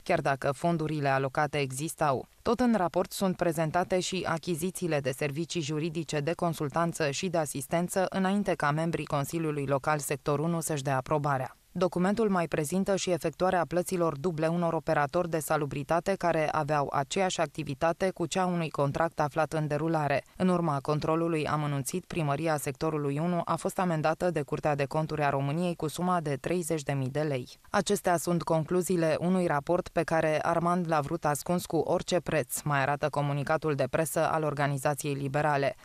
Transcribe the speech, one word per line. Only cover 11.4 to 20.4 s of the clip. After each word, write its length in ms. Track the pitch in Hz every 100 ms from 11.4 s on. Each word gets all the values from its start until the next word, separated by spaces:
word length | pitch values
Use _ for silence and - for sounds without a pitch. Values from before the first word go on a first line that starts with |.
| 127 - _
Documentul 540 | - 196 180 180 214 214
mai 180 | 185 165
prezintă 480 | 170 147 185 196
și 140 | 190 190
efectuarea 560 | 170 165 - 185 185 156
plăților 500 | 170 175 180 165 139
duble 300 | 170 156 160
unor 260 | 170 170
operatori 560 | 160 - 151 147 175 175
de 100 | 160
salubritate 760 | - 151 147 143 135 165 196 190
care 320 | 175 160 151
aveau 380 | 156 147 151 139
aceeași 500 | 143 139 196 185 -
activitate 680 | 156 - 143 135 165 170 190
cu 160 | -
cea 200 | 165 196
unui 240 | 180 175 156
contract 500 | - 143 - 165 -
aflat 340 | 151 165 151
în 140 | 160 151
derulare. 560 | 147 165 160 143 139 -
În 100 | -